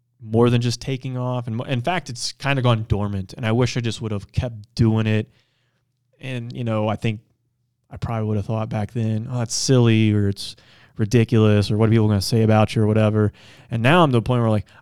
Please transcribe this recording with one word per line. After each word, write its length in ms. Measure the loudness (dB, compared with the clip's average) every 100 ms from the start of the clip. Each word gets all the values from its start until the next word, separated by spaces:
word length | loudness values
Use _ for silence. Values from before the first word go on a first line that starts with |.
| _ _
more 300 | -2 2 4
than 100 | 2
just 200 | 0 -4
taking 360 | -6 -8 -8 -6
off. 300 | -4 -4 -6
And 100 | -6
mo-, 60 |
in 160 | -4 -4
fact, 280 | -4 -4 -6
it's 220 | -10 -10
kinda 280 | -6 -4 0
gone 220 | 2 0 0
dormant. 440 | -4 -4 -6 -8
And 120 | -6 -2
I 60 |
wish 240 | 0 0 -2
I 40 |
just 220 | -6 -6
would 80 | -8
have 220 | -8 -6
kept 420 | -6 -6 -8 -8
doing 320 | 0 2 2 0
it. 240 | -2 -4 _ _ _ _ _ _ _ _ _
And, 340 | -12 -10 -10
you 120 | -8
know, 240 | -4 -2 -2
I 80 | -2
think 240 | -4 -6 -10 _ _ _ _ _ _
I 80 | -10
probably 300 | -6 -4 -2
would 100 | -2
have 80 | -2
thought 220 | -4 -4
back 220 | -6 -6
then, 360 | -4 -4 -4 -4
"Oh, 80 | -6
that's 160 | -6
silly," 580 | -4 2 4 4 4 4
or, 160 | 2 0
"It's 280 | -2 -10 -16 _ _ _ -6
ridiculous," 720 | 0 2 4 4 4 4 2
or, 80 | 2
"What 100 | 2
are 40 |
people 160 | 4 4
gonna 120 | 0
say 220 | 0 2
about 320 | 4 4 2
you?" 80 | 2
or 40 | 2
whatever. 440 | 2 2 2 0 -2 -16 -20 -8
And 100 | -2
now 200 | 2 4
I'm 80 | 4
to 80 | 2
the 40 |
point 200 | 0 0
where, 80 | 2
like, 160 | 0 -2 -12